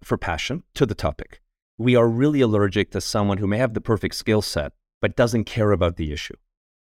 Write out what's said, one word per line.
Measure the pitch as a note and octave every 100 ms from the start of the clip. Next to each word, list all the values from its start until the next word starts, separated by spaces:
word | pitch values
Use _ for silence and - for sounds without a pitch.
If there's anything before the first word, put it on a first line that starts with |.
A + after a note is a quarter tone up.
for | - A2
passion | - E2 - D#3 - -
to | B2
the | G#2
topic. | D#2+ - - - _ _ _ -
We | A#2+ A#2+
are | A#2
really | A#2 D3 D3
allergic | A#2+ G#2+ G2+ G2+ F#2+
to | G2
someone | - A2 G2+ G2
who | G2+
may | G#2
have | B2+
the | A2
perfect | - G#2+ F#2 -
skill | - G#2+
set, | - - C#2+ - _ _
but | G#2+ -
doesn't | A#2+ A2+
care | G#2 - G#2
about | F#2+ F2 E2+
the | D2+
issue, | C#2+ - - _ _ _ _